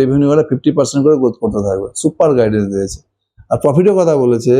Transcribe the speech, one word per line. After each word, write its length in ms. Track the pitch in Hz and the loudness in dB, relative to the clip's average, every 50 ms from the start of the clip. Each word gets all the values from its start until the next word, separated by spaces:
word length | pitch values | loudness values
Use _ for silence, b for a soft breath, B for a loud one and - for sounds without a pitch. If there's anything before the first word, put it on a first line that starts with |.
রেভিনিউ 280 | 135 127 139 143 143 143 | 2 0 0 0 2 2
ওরা 120 | 147 156 151 151 | 2 0 0 -2
ফিফটি 220 | 131 131 - 151 143 | -4 -2 -2 -2 0
পার্সেন্ট 260 | 147 135 123 - 143 135 | 0 -2 -2 0 0 2
করে 120 | 151 156 135 | 2 2 2
গ্রোথ 160 | 131 120 113 - | 0 -2 -2 -2
করতে 180 | 117 107 101 104 101 | -6 -4 -4 -4 -4
থাকবে। 220 | 101 95 95 101 - - - | -2 -4 -4 -6 -8 -10 -4
সুপার 300 | - 156 - - 175 156 139 123 | -4 -4 -2 0 0 0 2 2
গাইডেন্স 280 | 113 110 107 107 101 98 98 | 0 0 0 -2 -2 -2 -4
দিয়েছে। 240 | 98 98 98 - - _ _ _ _ _ _ _ - - - | -6 -6 -6 -10 -14 _ _ _ _ _ _ _ -14 -6 -6
আর 80 | 120 117 - | -4 -2 0
প্রফিটের 300 | 147 135 160 185 208 202 185 | 0 2 2 2 2 2 2
কথা 140 | 180 165 156 139 127 | 2 2 2 2 2
বলেছে, 300 | 123 120 113 113 127 123 | 0 0 0 0 2 2